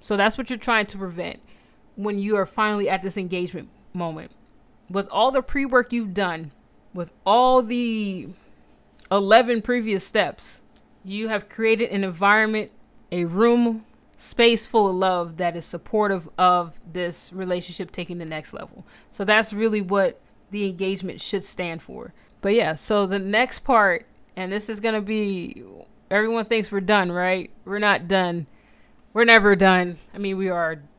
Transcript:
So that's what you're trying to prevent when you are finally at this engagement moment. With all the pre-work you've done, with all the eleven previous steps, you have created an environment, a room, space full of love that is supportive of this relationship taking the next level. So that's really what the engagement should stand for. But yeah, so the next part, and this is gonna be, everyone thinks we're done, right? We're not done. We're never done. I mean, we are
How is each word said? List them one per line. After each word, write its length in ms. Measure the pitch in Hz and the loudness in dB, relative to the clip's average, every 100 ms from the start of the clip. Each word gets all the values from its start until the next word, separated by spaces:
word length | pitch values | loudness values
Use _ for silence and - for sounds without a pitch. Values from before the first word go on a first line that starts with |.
So 140 | - 202 | -4 2
that's 220 | 202 220 | 2 0
what 140 | 247 | -8
you're 80 | 240 | -8
trying 260 | - 226 208 | -2 0 -2
to 140 | 196 | -8
prevent 400 | 190 170 170 - _ - _ _ _ - | -12 -10 -10 -12 _ -20 _ _ _ -10
when 240 | 202 202 | -6 -4
you 160 | 196 214 | 0 0
are 100 | 190 | 0
finally 420 | - 214 208 202 | 0 0 0 0
at 140 | 190 | -2
this 160 | 190 180 | -4 -6
engagement 520 | 180 180 180 175 - _ _ | -6 -4 -4 -8 -14 _ _
moment. 400 | 180 170 156 - - _ _ _ _ _ | -8 -8 -8 -16 -20 _ _ _ _ _
With 200 | 185 196 | -6 -4
all 220 | - 240 | 2 4
the 100 | 269 | 2
pre-work 500 | - 277 269 247 247 | -2 -2 2 2 2
you've 220 | 240 220 | -4 -4
done, 380 | 185 190 160 160 - _ _ _ | -2 -2 -4 -10 -16 _ _ _
with 180 | 185 170 _ - | -10 -10 _ 2
all 380 | 220 254 254 | 4 6 4
the 680 | 226 247 240 220 208 185 139 185 _ _ _ _ _ _ - | 2 -2 -2 -2 -4 -6 -10 -18 _ _ _ _ _ _ -2
eleven 520 | 196 196 220 240 233 | 0 6 6 6 0
previous 420 | 208 247 220 196 - | 0 -2 0 -4 -2
steps, 560 | 220 170 - - - _ _ _ _ | -2 -2 -4 -18 -20 _ _ _ _
you 260 | 190 202 220 | -12 -8 -4
have 200 | 214 - | -4 -6
created 400 | - 220 220 233 | -2 0 2 0
an 140 | 196 | -2
environment, 680 | 190 165 196 214 220 214 208 - - - _ | -4 0 4 4 4 0 -6 -14 -20 -20 _
a 140 | 180 170 | -4 -4
room, 580 | 175 233 240 233 226 - _ _ _ | 2 4 4 2 -2 -10 _ _ _
space 520 | - - 233 233 - | -14 2 2 2 0
full 200 | 233 202 | 2 2
of 80 | 180 | 2
love 420 | 185 180 170 160 | 0 0 -4 -4
that 200 | 175 170 | -4 -4
is 80 | 160 | -10
supportive 640 | 170 - 214 208 190 160 - | -12 -4 0 0 -2 -6 2
of 420 | 185 180 170 - - | 4 4 0 -10 -14
this 400 | 170 175 170 - | -6 -6 -6 -14
relationship 560 | 185 185 180 170 170 180 | -10 -4 -4 -6 -10 -10
taking 300 | - 175 175 | -10 -10 -10
the 60 | 160 | -10
next 280 | 156 - | -10 -12
level. 320 | - - - - - _ | -16 -16 -18 -20 -20 _
So 160 | - 196 | -8 2
that's 280 | 214 220 | 2 2
really 280 | 202 226 214 | 0 0 0
what 400 | 185 196 190 - _ _ _ | 0 2 2 0 _ _ _
the 160 | 202 196 | -6 -6
engagement 520 | 180 190 190 190 131 | -4 -4 -4 -6 -10
should 240 | - 196 | -6 -6
stand 380 | - - 175 165 | -6 -8 -8 -8
for. 320 | - - - - _ _ | -12 -16 -16 -20 _ _
But 120 | 196 | 2
yeah, 220 | 226 165 156 | 2 2 -2
so 320 | - 208 196 | 0 0 2
the 100 | 196 | -2
next 440 | 190 208 247 - | 0 0 0 -4
part, 440 | - 240 202 170 - _ - - | 2 4 4 2 -4 _ -20 -10
and 160 | 185 | -6
this 180 | 202 202 | -6 -6
is 100 | 214 | -4
gonna 220 | 226 214 | -2 -2
be, 640 | 202 214 208 190 170 - - - - _ _ | -2 -2 -2 -4 -6 -12 -18 -20 -20 _ _
everyone 340 | 196 220 226 220 | 0 0 -2 0
thinks 260 | 226 208 | -2 0
we're 80 | 202 | -4
done, 320 | 185 208 180 | 2 2 2
right? 380 | 175 180 185 - - - | 0 0 -2 -4 -16 -10
We're 140 | 202 | -2
not 280 | 208 196 170 | 2 2 2
done. 380 | 190 180 170 156 - _ _ _ _ _ | 0 2 -2 -8 -16 _ _ _ _ _
We're 120 | 214 233 | 2 8
never 300 | 226 202 196 | 8 8 6
done. 420 | 190 185 180 170 - | 6 6 2 -6 -16
I 60 | - | -8
mean, 180 | 202 190 | -6 -4
we 120 | 190 | -2
are 340 | 175 165 160 143 | -2 -2 -4 -14